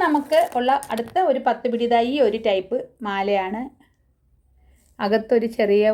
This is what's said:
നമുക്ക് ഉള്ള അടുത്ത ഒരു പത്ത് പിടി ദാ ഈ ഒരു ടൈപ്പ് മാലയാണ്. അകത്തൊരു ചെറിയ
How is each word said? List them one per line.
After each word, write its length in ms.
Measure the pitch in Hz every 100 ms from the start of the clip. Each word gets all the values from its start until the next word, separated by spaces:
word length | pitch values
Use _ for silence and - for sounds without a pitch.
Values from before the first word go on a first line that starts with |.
നമുക്ക് 360 | 339 294 - 311 - 247
ഉള്ള 140 | 247 277 -
അടുത്ത 240 | 226 233 359 349
ഒരു 120 | 262 240
പത്ത് 220 | 226 240
പിടി 160 | 226 233
ദാ 80 | 233 240
ഈ 40 | 294 226
ഒരു 140 | 220 220
ടൈപ്പ് 320 | 190 185 254 - _ 208
മാലയാണ്. 540 | 196 196 196 185 214 254 _ _ _ _ _ _ _ _ _ _ _ _ -
അകത്തൊരു 520 | 196 220 220 240 226 226
ചെറിയ 260 | 208 208 214